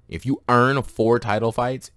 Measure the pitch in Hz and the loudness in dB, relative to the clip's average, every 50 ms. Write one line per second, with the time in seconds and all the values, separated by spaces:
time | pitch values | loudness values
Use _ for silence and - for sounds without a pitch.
0 | _ - - 82 - 127 139 - - - 123 120 123 131 139 139 120 - - - | _ -14 -14 -10 -4 -4 -4 -4 0 2 4 4 4 4 2 0 -4 -6 -4 -2
1 | 110 113 120 117 113 107 104 107 113 113 110 - 120 123 127 95 - - _ | 2 2 2 2 0 -2 -2 -2 -2 -2 -2 -2 -4 -4 -4 -8 -12 -18 _